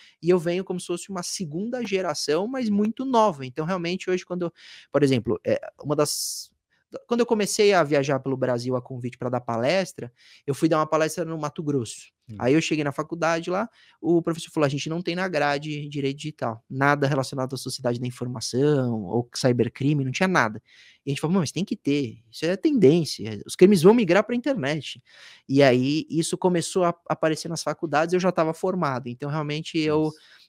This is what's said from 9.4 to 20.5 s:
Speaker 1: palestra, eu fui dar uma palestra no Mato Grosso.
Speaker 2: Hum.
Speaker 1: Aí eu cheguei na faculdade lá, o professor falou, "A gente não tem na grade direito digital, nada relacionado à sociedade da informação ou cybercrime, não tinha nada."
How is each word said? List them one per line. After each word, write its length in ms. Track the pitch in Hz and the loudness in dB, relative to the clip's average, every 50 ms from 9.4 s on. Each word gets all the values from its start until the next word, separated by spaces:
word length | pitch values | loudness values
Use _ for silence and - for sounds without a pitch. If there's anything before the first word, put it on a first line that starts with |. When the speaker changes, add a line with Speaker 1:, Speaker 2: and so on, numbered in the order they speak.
Speaker 1:
palestra, 720 | 123 - 117 113 117 139 175 196 185 - - - 123 123 _ _ _ - - - - | -4 -4 -4 -2 0 0 0 0 -2 -4 -8 -14 -14 -16 _ _ _ -20 -20 -14 -6
eu 80 | - 139 | -6 -4
fui 140 | - 165 156 | 0 2 2
dar 100 | 165 156 | 2 2
uma 80 | 156 | 0
palestra 380 | 156 160 156 160 156 - 185 165 | 2 2 0 0 0 -2 -4 -6
no 120 | 160 165 | -6 -6
Mato 280 | 160 147 147 - - 165 | -6 -6 -8 -8 -6 -6
Grosso. 500 | 147 143 135 113 - - - - _ _ _ _ - | -2 -2 -2 -2 -4 -10 -16 -20 _ _ _ _ -16
Speaker 2:
Hum. 60 | 110 98 | -8 -2
Speaker 1:
Aí 140 | 113 123 143 | 2 4 4
eu 60 | 160 | 4
cheguei 220 | 156 - 165 151 147 | 2 2 -2 -2 -2
na 80 | 143 | -4
faculdade 600 | 135 - 147 - 165 170 156 160 165 165 165 180 | -4 -6 -6 -8 -4 -2 0 0 0 0 -2 -2
lá, 200 | 180 190 226 233 _ _ _ _ _ - | -2 -4 -4 -6 _ _ _ _ _ -6
o 200 | - 156 175 170 | 0 2 2 2
professor 300 | 170 170 165 165 - - | 2 0 -6 -6 -8 -6
falou, 160 | - 160 147 | -2 0 0
"A 20 | 139 | 2
gente 200 | 143 139 - 156 | 0 -2 -4 -4
não 120 | 160 175 | -6 -6
tem 140 | 185 175 170 | -4 -4 -4
na 140 | 180 190 190 | -4 -4 -2
grade 600 | 170 147 147 147 147 143 151 151 151 147 151 147 | 0 0 0 0 0 -2 -4 -6 -8 -8 -8 -8
direito 280 | 147 143 139 135 139 | -6 -4 -4 -4 -4
digital, 440 | 147 151 151 - - 135 120 110 113 _ - | -4 -8 -12 -8 -6 -6 -6 -6 -8 _ -10
nada 380 | 131 131 139 143 147 147 143 | -4 0 2 2 2 4 2
relacionado 480 | 135 147 135 127 - - 135 131 127 135 | 0 2 0 -2 -4 -4 -6 -6 -6 -6
à 20 | |
sociedade 440 | 131 - 131 - - 131 123 120 120 | -8 -8 -8 -10 -4 -4 -4 -2 -2
da 60 | 123 123 | -4 -8
informação 960 | 123 - 123 123 123 117 - - - 123 143 151 151 135 127 120 117 110 101 | -8 -8 -8 -8 -8 -8 -8 -4 -2 0 2 2 2 2 0 0 -2 -4 -4
ou 240 | 87 - 120 120 _ - | -2 -2 -2 -4 _ -6
cybercrime, 720 | - - 131 123 120 113 110 - - 131 143 156 143 135 | 0 2 2 2 2 0 -2 -2 -2 -2 0 0 0 -2
não 60 | 131 | -2
tinha 160 | 135 - 185 | -2 -2 0
nada." 340 | 190 180 151 123 110 | 2 4 2 2 2